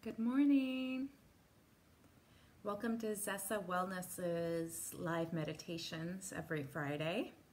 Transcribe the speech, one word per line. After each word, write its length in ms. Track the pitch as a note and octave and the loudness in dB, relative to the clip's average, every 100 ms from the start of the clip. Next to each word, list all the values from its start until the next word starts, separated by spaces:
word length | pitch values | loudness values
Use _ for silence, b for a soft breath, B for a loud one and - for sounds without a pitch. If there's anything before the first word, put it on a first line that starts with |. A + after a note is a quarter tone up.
Good 140 | A3 A#3 | -8 0
morning. 920 | A3+ C4 C#4+ C#4 C4 C4 C4 C4 C#4 - - - - - - - - - - - B B B B | 2 6 8 8 6 0 -2 -2 -4 -8 -20 -20 -20 -20 -20 -20 -20 -20 -20 -20 B B B B
Welcome 340 | G#3 G3+ A#3 A3+ | -4 -2 -2 0
to 120 | A3 | -2
Zessa 500 | G#3 G#3 G3 - G#3+ | -2 -2 -2 0 -2
Wellness's 1300 | F3+ F3+ F#3 F#3 F3+ - F3 E3+ E3+ E3 E3 E3 - - | 0 0 2 -2 -6 -2 0 2 2 0 -2 -4 -8 -4
live 340 | F3 E3 E3 | 0 0 0
meditations 1000 | E3 D#3 D#3 - E3+ - E3 E3 F#3 - - | 0 -2 -4 -6 -6 -6 -6 -6 -6 -8 -8
every 280 | D#3+ D#3 | -4 -2
Friday. 720 | C3+ E3 C#3+ D3 D#3 F#3+ F#4+ - - | -2 -4 -2 0 0 0 -4 -8 -20